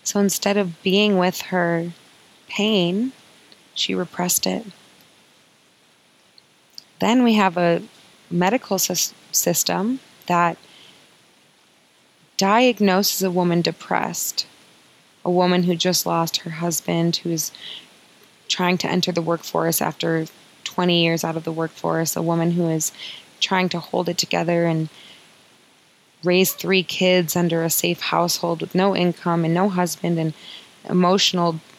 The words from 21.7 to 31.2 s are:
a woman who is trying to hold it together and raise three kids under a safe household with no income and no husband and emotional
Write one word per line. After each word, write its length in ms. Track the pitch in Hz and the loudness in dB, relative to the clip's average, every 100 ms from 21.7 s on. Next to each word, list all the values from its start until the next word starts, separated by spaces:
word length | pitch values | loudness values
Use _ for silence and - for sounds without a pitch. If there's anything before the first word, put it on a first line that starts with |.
| - 170 165 165 170 | -4 -2 -2 -2 -2
a 60 | |
woman 300 | 165 170 165 | -2 0 0
who 180 | 170 170 | 0 0
is 220 | 160 - - - - - - | -2 -4 -8 -16 -18 -20 -8
trying 280 | - 190 180 | -2 0 0
to 100 | 175 | -2
hold 300 | - 175 175 | -4 -4 -2
it 80 | 175 | -4
together 480 | - 175 165 170 | -2 -2 0 2
and 240 | 165 160 156 - - - - - _ _ _ _ _ _ _ _ | 2 0 -2 -8 -20 -20 -20 -20 _ _ _ _ _ _ _ _
raise 300 | 170 180 185 | 0 2 2
three 280 | - 170 190 | 0 0 0
kids 540 | 175 - 185 180 165 175 | 0 0 2 4 2 0
under 260 | 175 165 | 0 0
a 60 | 165 | 0
safe 320 | - 175 170 | 0 -2 -2
household 600 | - 165 175 - 170 165 | -2 0 0 -2 -4 -4
with 120 | 160 | -4
no 220 | 180 196 185 | 0 2 2
income 480 | 180 170 175 170 | 0 0 -2 0
and 80 | 160 | 2
no 160 | 170 202 | 2 0
husband 500 | 180 175 - 170 165 | 0 -2 -2 -4 -2
and 140 | 160 156 - - - - - | -2 -6 -14 -20 -20 -16 -2
emotional 720 | 180 180 190 | 2 4 4